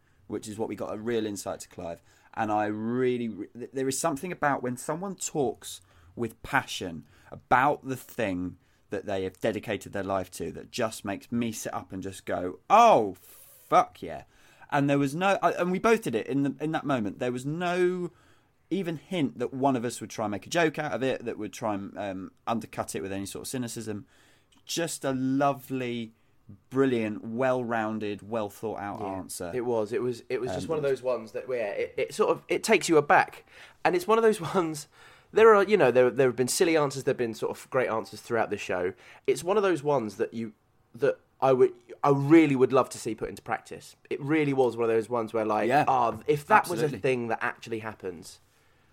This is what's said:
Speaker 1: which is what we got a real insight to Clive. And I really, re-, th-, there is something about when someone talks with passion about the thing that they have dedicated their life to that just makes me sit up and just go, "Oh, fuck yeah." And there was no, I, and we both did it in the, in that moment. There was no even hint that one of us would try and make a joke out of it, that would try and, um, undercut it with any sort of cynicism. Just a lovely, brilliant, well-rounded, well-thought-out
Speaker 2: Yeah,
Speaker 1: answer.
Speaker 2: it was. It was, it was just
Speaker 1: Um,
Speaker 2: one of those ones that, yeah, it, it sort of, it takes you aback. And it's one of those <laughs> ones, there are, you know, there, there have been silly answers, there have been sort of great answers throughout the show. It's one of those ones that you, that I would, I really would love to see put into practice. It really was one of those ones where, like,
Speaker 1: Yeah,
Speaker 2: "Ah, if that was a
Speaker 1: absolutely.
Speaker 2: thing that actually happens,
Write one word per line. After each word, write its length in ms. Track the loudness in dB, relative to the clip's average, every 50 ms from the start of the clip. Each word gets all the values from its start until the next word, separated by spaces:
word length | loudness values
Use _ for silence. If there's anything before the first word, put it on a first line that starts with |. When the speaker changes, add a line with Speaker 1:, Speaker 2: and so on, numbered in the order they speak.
| _ _ _ _ _
Speaker 1:
which 220 | -10 -10 -10 -10
is 100 | -10 -8
what 100 | -8 -6
we 80 | -6 -6
got 160 | -8 -8 -8
a 60 | -8
real 300 | -8 -4 -2 -2 -2 -2
insight 320 | -4 -6 -8 -8 -8 -8 -10
to 100 | -12 -16
Clive. 320 | -14 -12 -10 -10 -10 -12 _ _ _ _ _ _ -6
And 180 | -6 -2 0
I 140 | 0 0 0
really, 640 | 0 -2 -4 -4 -2 -2 0 0 0 0 0 -4 -6
re-, 180 | -6 -8 -12 -12 -12
th-, 140 | -16 -14 -10
there 160 | -6 -4 -4
is 120 | -2 -2 -2
something 320 | -2 -2 -4 -4 -6 -8
about 320 | -6 -2 0 0 0 0 -2
when 120 | -4 -6
someone 400 | -6 -6 -6 -6 -6 -6 -8 -10
talks 640 | -8 -10 -6 -2 -2 -2 -2 -2 -6 -12 -16 -16 -16 -18 _ _ -20 -20 -14 -8
with 260 | -6 -6 -6 -6 _
passion 640 | -8 0 0 0 0 -2 -8 -8 -8 -8 -10 -10 -14 _ _ _ _ -20
about 560 | -20 -8 _ 2 4 4 4 4 2 0 -4
the 80 | -8 -10
thing 640 | -10 -10 -12 -4 -2 -2 -2 0 -2 -4 -6 -8 -12 _ _ _ _ _ -8
that 160 | -8 -6 -4
they 180 | -4 -4 -2 -2
have 140 | -4 -6 -2
dedicated 540 | -2 -2 -2 -2 -4 -4 -6 -6 -6 -8 -6
their 100 | -6 -4
life 280 | -2 -2 -2 -2 -4
to 200 | -8 -10 -8 -8 -8
that 180 | -12 -14 -10
just 340 | -4 -4 -4 -4 -4 -6 -8
makes 260 | -8 -8 -8 -8 -6
me 200 | -4 -4 -2 -4
sit 200 | -6 -6 -8 -8
up 220 | -8 -8 -10 -10 -12
and 80 | -10
just 240 | -10 -10 -10 -10 -6
go, 320 | -6 -4 -4 -4 -6 -8 -6 _
"Oh, 480 | 4 6 8 8 8 8 6 4 2 -4 -10 -18 -20 -20 -20 -20 -20 -20 -14 -4 2
fuck 320 | 4 4 4 2 -2 -14
yeah." 220 | -12 -12 -12 -12 -14 _ _ _ _ _ _ -20 -10 -2
And 180 | 0 0 2 2
there 80 | 2
was 160 | 2 0 0 -2
no, 240 | 0 0 0 2 2 2
I, 80 | 0
and 200 | 2 0 -2 -2
we 60 | 0
both 240 | 2 4 4 2 2
did 140 | 2 -2 -2
it 100 | -2 -2
in 160 | 0 0 0
the, 140 | 0 0 -2 -4
in 120 | -4 -4
that 120 | -4 -2 -2
moment. 340 | 0 0 0 0 -2 -4 -4
There 120 | -4 -4
was 140 | -4 -4 -4
no 640 | -6 -6 -4 -2 -2 0 2 2 2 0 -2 -6 -8 -10 _ _ _ _ _ _ _ _ _ _ -6
even 260 | -4 -4 -4 -4 -6
hint 400 | -8 -8 -6 -2 0 0 0 -2 -2
that 140 | -6 -6 -2
one 220 | 0 2 2 2
of 100 | 2 -2
us 140 | -4 -6 -6
would 80 | -12 -10
try 140 | -6 -6 -4
and 60 | -4
make 140 | -4 -6 -6
a 40 | -4
joke 280 | 0 2 2 0 0 -2
out 120 | -6 -6 -4
of 80 | -2 -2
it, 220 | -2 -2 -2 -4
that 120 | -8 -8 -8
would 120 | -8 -10 -8
try 200 | -6 -4 -4 -4
and, 220 | -4 -6 -10 -10
um, 340 | -8 -8 -6 -8 -8 -10 -14 _ _ -4
undercut 460 | -4 -4 -4 -4 -8 -8 -8 -8 -6 -6
it 60 | -8
with 100 | -6 -6
any 140 | -6 -6 -8
sort 160 | -8 -10 -12 -10
of 40 |
cynicism. 580 | -8 -8 -8 -8 -8 -8 -10 -8 -8 -8 -10 -10 _ _ _ _ _ _ _ _ _ _ _ _
Just 380 | -8 -6 -4 -4 -4 -6 -6 -4
a 80 | -4
lovely, 1000 | -2 -2 -2 0 0 2 2 0 0 -2 -6 -8 -6 -6 -4 -4 -6 -6 -8 -10 _ _ _ _ _ _ _ -20 -20 -20 _ -4
brilliant, 540 | 2 2 4 4 4 2 0 -2 -4 -6 -8
well-rounded, 1040 | -6 -4 0 2 2 2 0 0 -2 -2 -2 -2 -2 -4 -4 -4 -6 -6 -8 -8 -6
well-thought-out 720 | -4 -4 -4 -4 -8 -8 -8 -8 -6 -6 -8 -8 -8 -8
Speaker 2:
Yeah, 80 | -8
Speaker 1:
answer. 440 | -8 -8 -8 -8 -10 -10 -8 -8 -6 -4
Speaker 2:
it 60 | -4
was. 300 | 0 0 0 0 0 -2
It 120 | -2 -2 -2
was, 200 | -4 -4 -6 -6 -6
it 100 | -6 -4
was 120 | -4 -4
just 140 | -4 -4 -4
Speaker 1:
Um, 40 | -4
Speaker 2:
one 80 | -4
of 60 | -2 0
those 180 | 0 -2 0
ones 300 | -2 -2 -2 -4 -4 -8
that, 140 | -10 -10 -6 -4
yeah, 200 | -4 -2 -2 -4
it, 220 | -2 -4 -4 -4 -4
it 160 | -6 -6 -4 0
sort 160 | 0 2 2
of, 140 | 0 -2 -2
it 160 | -4 -4 -2 2
takes 240 | 2 2 2 4
you 100 | 4 4
aback. 460 | 4 6 6 6 4 4 2 -2 -18 -20 _ -20 -20 -20 -20 -8 _ 0
And 120 | 0 0
it's 100 | 0 2
one 140 | 2 4 6
of 40 | 6
those 160 | 4 4 2
<laughs> 120 | -2 -2 0
ones, 340 | 0 0 0 -4 -8 -12 _ _ -20 -20 -20 -20 -20 _ _ 4
there 220 | 8 10 10 10
are, 80 | 8 6
you 120 | 6 6
know, 140 | 6 6 8
there, 220 | 8 8 6 6
there 160 | 6 4 2
have 80 | 2 4
been 120 | 2 0
silly 300 | 0 2 2 4 4 4
answers, 280 | 4 2 2 -2 -2 -2
there 80 | -2 0
have 40 |
been 160 | 0 0 -4 -4
sort 160 | -4 -4 -6 -6
of 100 | -6 -8 -2
great 180 | 0 0 0 2
answers 320 | 0 -2 -4 -6 -12 -14
throughout 300 | -6 -2 0 0 2 0
the 60 | -2
show. 360 | -4 -4 -4 -2 -2 -2 -2 -4 -6 -18 -20 -20 -6 0
It's 180 | 0 0 0 2
one 140 | 0 2
of 60 | 2 4
those 180 | 2 2 0
ones 360 | 0 2 0 2 0 -2 -4
that 140 | -4 -4 -4
you, 220 | -4 -8 -8 -8 -10 _ _ _ _ _ _ _ -6
that 240 | 0 0 0 0 0 _ _ _ 2
I 120 | 4 4 6
would, 200 | 6 6 4 4 -2 _ -20 -8 0 2
I 60 | 2
really 460 | 4 4 6 8 8 10 10 8 6
would 160 | 4 4 4
love 180 | 4 4 2 2
to 100 | -2 -8
see 160 | -8 -8 -6
put 140 | -6 -8 -10
into 120 | -10 -10
practice. 540 | -8 -6 -6 -6 -6 -10 -18 -18 -18 -20 -20 _ _ -8
It 100 | -8 -6
really 320 | -2 0 2 2 2 2 2
was 240 | 2 2 2 2
one 100 | 0 0
of 80 | 2 2
those 140 | 0 0 -2
ones 240 | -2 -4 -4 -2 -2
where, 120 | -2 0
like, 220 | 0 0 0 2 2
Speaker 1:
Yeah, 160 | 2 2 4
Speaker 2:
"Ah, 300 | 4 2 2 2 0 -2 -4 -2
if 180 | -2 -2 0 2
that 220 | 4 4 4 4 2
was 120 | -2 -2
a 40 | -2
Speaker 1:
absolutely. 140 | -2 -2 -2
Speaker 2:
thing 280 | 0 0 0 0 -2 -4
that 100 | -4 -4
actually 380 | -4 -6 -6 -8 -10 -8 -8 -8
happens, 600 | -8 -10 -12 -10 -10 -10 -10 -10 -14 -20 -20 -20 _ _ _ _ _ _ _ _ _ _